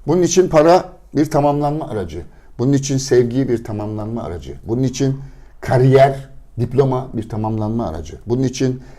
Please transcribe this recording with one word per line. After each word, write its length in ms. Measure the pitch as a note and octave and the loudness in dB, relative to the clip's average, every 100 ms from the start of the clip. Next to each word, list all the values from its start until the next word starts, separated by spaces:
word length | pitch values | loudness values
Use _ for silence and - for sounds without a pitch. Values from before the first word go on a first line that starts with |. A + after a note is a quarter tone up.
| - | -2
Bunun 140 | F3 | 2
için 280 | E3+ F#3 F3+ | 4 4 4
para 360 | D#3+ D#3 F3+ - - - C#3 | 6 6 6 2 -12 -6 -2
bir 160 | C#3 | 0
tamamlanma 580 | C#3 C#3+ C#3+ D3 D3+ C3+ | 2 2 0 -2 -4 -4
aracı. 320 | G#2+ E2+ D#2 - - - - | -6 -6 -10 -14 -18 -16 -2
Bunun 140 | B2 | 0
için 240 | C#3+ C#3 C3+ | 2 0 -4
sevgi 520 | - B2+ A#2+ B2 B2 | 2 2 2 0 0
bir 140 | A2+ | -2
tamamlanma 600 | A#2 G#2 G#2+ G#2+ G#2+ A#2 | -4 -8 -6 -8 -6 -8
aracı. 340 | D2+ E2+ C#2 C#2 - | -8 -10 -12 -14 -6
Bunun 160 | A#2+ | -2
için 360 | C3 B2+ C3+ C3+ - - - - | -2 0 -2 -2 -10 -18 -20 -12
kariyer, 680 | - B2+ C3 C3+ C3+ - - - - - | -2 2 6 6 6 2 -12 -20 -14 -8
diploma 480 | G3 B2 C3+ B2+ C3+ | -2 2 2 0 -4
bir 160 | A#2 G#2+ | -8 -8
tamamlanma 580 | G#2+ A2 A2 G#2+ A2+ G2 | -6 -4 -4 -4 -4 -6
aracı. 300 | D#2 D#2 - - | -8 -12 -14 -4
Bunun 180 | B2+ | -2
için 380 | C3 C3 C3 C3 - | -2 -2 -4 -4 -12